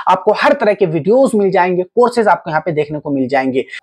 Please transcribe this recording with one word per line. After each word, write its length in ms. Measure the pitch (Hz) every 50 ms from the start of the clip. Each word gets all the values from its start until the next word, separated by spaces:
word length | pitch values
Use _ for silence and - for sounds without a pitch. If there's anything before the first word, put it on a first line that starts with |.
| - -
आपको 260 | 190 - - 226 202
हर 180 | - - 294
तरह 220 | 285 285 233 208 202
के 120 | - 202
वीडियोज 440 | 165 160 160 139 185 233 262 269 226 226
मिल 160 | 208 202 190
जाएंगे, 320 | 185 180 180 185 180 180
कोर्सेज 460 | 180 - - 233 240 233 233 240 214 202
आपको 220 | 170 165 - 170
यहाँ 120 | 151 156 -
पे 80 | 175
देखने 260 | 151 151 147 147 151 147
को 120 | - 147
मिल 180 | 139 135 131 120
जाएंगे। 360 | 139 131 135 131 123 131 117 - - -